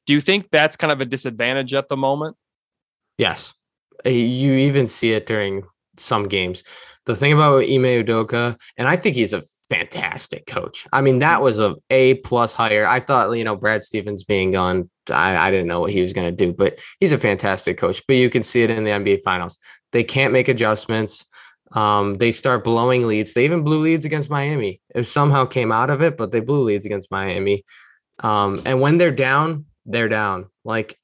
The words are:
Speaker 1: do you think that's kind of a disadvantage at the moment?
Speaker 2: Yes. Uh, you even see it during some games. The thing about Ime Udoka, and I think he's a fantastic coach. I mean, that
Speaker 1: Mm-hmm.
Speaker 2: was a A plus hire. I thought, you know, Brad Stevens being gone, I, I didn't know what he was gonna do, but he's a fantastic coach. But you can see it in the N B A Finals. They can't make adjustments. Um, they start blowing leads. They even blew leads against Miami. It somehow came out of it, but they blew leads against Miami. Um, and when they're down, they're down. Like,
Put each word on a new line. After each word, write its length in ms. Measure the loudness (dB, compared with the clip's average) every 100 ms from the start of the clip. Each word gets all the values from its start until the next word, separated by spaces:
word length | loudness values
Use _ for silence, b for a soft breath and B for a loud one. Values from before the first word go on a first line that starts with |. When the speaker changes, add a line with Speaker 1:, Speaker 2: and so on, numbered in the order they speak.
| 0
Speaker 1:
do 80 |
you 80 | 0
think 280 | 2 -2 0
that's 240 | 2 2 0
kind 160 | -2
of 100 | -2
a 40 | -4
disadvantage 680 | -4 -6 -4 -2 -2 -2
at 140 | -4 -4
the 100 | -2
moment? 380 | -2 -2 -6 -12 _ _ _ _ _ _ _ -4
Speaker 2:
Yes. 360 | -2 -4 -12 _ _ _ _ -6 -2
Uh, 40 |
you 440 | 0 0 0 2
even 320 | 2 2 2 -2
see 260 | -2 0
it 120 | -2 -2
during 360 | -4 -4 -6 -10 _ _ -10
some 300 | -2 -2 0
games. 360 | -2 -2 -6 B B B B -6
The 100 | 0
thing 160 | 4
about 300 | 4 6 4
Ime 400 | 4 2 2 2
Udoka, 540 | 2 0 0 -2 -2 -4 B -4
and 100 | 0
I 80 | 2
think 200 | 0 0
he's 180 | -2
a 100 | -2 -8 _ -6
fantastic 760 | -4 -4 -8 -8 -8 -12 -12 -10
coach. 400 | -8 -8 -12 -4
I 80 | 2
mean, 180 | 4 4
that 160 | 4 2
Speaker 1:
Mm-hmm. 60 |
Speaker 2:
was 160 | 2 2
a 140 | 0 -2 0
A 260 | 4 4 4
plus 380 | 0 0 0
hire. 320 | 0 0 2 2
I 140 | 0
thought, 320 | 2 0 2
you 120 | -2 -4
know, 100 | -2
Brad 260 | -2 -2
Stevens 420 | -4 -6 -6 -8
being 280 | -2 0 2
gone, 380 | 0 0 -2 -4 _ -4
I, 380 | 0 2 2 2
I 40 |
didn't 160 | 2 0
know 120 | -2
what 120 | -2
he 100 | 0
was 120 | -2
gonna 180 | -2 -4
do, 220 | 0 0
but 240 | 2 -2 -2 B B
he's 140 | 0
a 40 | 2
fantastic 600 | 0 0 -2 -2 -4 -2
coach. 260 | -2 -2 0
But 100 | 2
you 120 | 4
can 140 | 2
see 180 | 0 0
it 80 | 2
in 140 | 0
the 80 | -2
N 120 | -2
B 100 | 0
A 80 | 0
Finals. 360 | 0 -2 -4 -12 B B _
They 100 | -2
can't 300 | 0 0 2
make 140 | 2 2
adjustments. 800 | 2 0 0 -2 -4 -4 -8 -16 B B B _
Um, 440 | -2 0 2 0 0
they 120 | 0
start 320 | 0 0 0
blowing 440 | 0 0 2 2 2
leads. 260 | 0 -2
They 120 | 0 2
even 180 | 2
blew 180 | 0 2
leads 240 | 2 0 -2
against 240 | -6 -4
Miami. 500 | -4 -2 -2 -4 -8 _
It 120 | -6 -2
somehow 400 | 2 2 2 2
came 260 | 0 0
out 180 | 0 0
of 120 | 0
it, 140 | 0 -2
but 140 | -4
they 80 | -2
blew 240 | 0 0
leads 220 | 0 0 -2
against 240 | -8 -6
Miami. 560 | -6 -4 -2 -2 -2 -4 b b b _ -6
Um, 420 | -2 0 0 -2 -2
and 140 | 2
when 180 | 4 4
they're 120 | 2
down, 540 | 2 0 0 0 -4 -12 _ -6
they're 220 | -2 0
down. 420 | 0 -2 -4 -8 _
Like, 320 | -6 -6 -6 -12